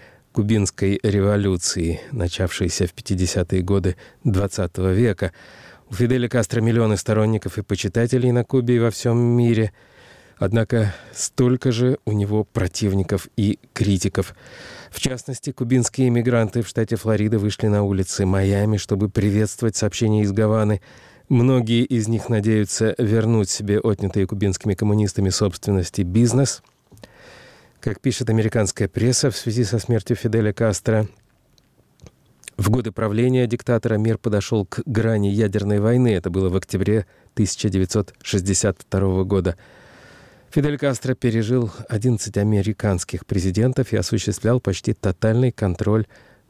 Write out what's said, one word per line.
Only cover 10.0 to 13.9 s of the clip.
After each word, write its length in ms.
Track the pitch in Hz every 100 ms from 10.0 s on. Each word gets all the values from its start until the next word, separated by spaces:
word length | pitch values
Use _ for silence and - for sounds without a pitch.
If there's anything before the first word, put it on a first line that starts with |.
| - - - _
Однако 560 | 98 113 110 117 104 - - -
столько 560 | - - 123 127 131
же 260 | 113 127 135 -
у 60 |
него 320 | 104 101 107
противников 840 | 104 - 90 - 104 95 90 98 - -
и 220 | 101 - _
критиков. 600 | - 98